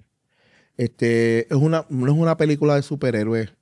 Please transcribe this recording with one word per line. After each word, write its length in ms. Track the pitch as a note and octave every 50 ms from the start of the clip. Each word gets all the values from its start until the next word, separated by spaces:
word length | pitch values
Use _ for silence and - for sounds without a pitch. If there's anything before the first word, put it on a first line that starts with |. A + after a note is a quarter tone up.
| _ _ _ _ _ _ _ _ _ _ _ _ _ _ _ -
Este, 720 | B2 A#2 - - A#2+ A#2 A#2 A#2 A#2 A#2 A2+ A#2 A#2 -
es 80 | - C3+
una, 260 | D3 D#3+ D#3+ D#3+ D#3 -
no 160 | - B2+ B2 C3
es 20 | D3 D#3+
una 200 | E3 E3 D#3+ D#3+
película 380 | E3 D#3 D3 D3 D3+ D3 D3
de 80 | C#3 C3+
superhéroes 680 | - D#3 C#3+ - B2+ A#2 G#2+ G#2 A2 A#2 A2+ A2 G#2 - _